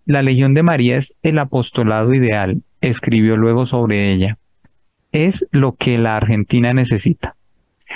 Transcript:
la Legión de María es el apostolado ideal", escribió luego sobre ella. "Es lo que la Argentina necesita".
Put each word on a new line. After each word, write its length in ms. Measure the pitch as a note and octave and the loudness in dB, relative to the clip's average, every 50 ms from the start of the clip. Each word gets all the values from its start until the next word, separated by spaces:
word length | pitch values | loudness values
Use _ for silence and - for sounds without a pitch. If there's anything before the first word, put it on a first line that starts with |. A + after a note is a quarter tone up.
| _ | _
la 160 | - C#3+ C#3 | -2 0 0
Legión 320 | C3+ C3+ C3 B2+ C3+ C3+ C#3 | 2 2 2 2 2 4 4
de 80 | D3+ | 4
María 360 | E3+ E3+ D#3+ C3+ A#2+ A#2+ B2 | 2 2 2 2 2 2 0
es 180 | C#3 C#3 - - _ - | 0 -4 -6 -10 _ -2
el 160 | D#3+ D#3 D3+ | -2 0 0
apostolado 720 | C#3+ C3+ - C3 A#2+ - - B2+ A#2 G#2+ G#2+ A2 A2 B2 C3 | -2 -2 -2 -4 -4 -4 -4 -2 0 0 0 0 0 0 2
ideal", 480 | C3+ B2+ A2+ G#2+ G#2 G2 F#2 F#2+ - - _ _ _ | 2 2 0 0 -2 -2 -2 -4 -6 -8 _ _ _
escribió 540 | - B2+ A#2+ - - A#2+ A#2 A2 G#2+ A2 A2+ | -4 -4 -4 -4 -2 0 2 2 2 2 2
luego 300 | A2 A2+ A2+ A#2 B2 B2+ | 2 2 2 2 0 -2
sobre 480 | - - A#2+ A#2 G#2+ G#2 G2+ G2+ G2+ F#2+ | -2 -2 -2 -2 0 0 0 0 0 0
ella. 240 | F#2 F#2+ G2 A2 - _ _ _ _ _ _ _ _ _ _ _ _ _ _ | 0 0 -2 -4 -8 _ _ _ _ _ _ _ _ _ _ _ _ _ _
"Es 360 | - D3+ D#3+ F#3+ F#3+ - - - | -4 -2 0 0 -2 -4 -6 -2
lo 220 | - C#3+ C#3 B2+ - | 0 0 0 0 -2
que 240 | - - C3+ A#2+ | -2 -2 -2 0
la 200 | A#2 A#2 A2+ A2 | 0 0 0 0
Argentina 540 | A2 G#2+ G#2+ A2 G#2 G#2 - - B2 A#2+ B2 B2 | -2 0 0 0 0 -2 0 0 0 2 2 2
necesita". 600 | C3 B2+ - A#2+ G2+ - F3 E3 - - - - _ _ _ _ _ _ _ _ _ _ - - | 0 0 0 -2 -2 0 -2 -2 -2 -6 -12 -14 _ _ _ _ _ _ _ _ _ _ -18 -18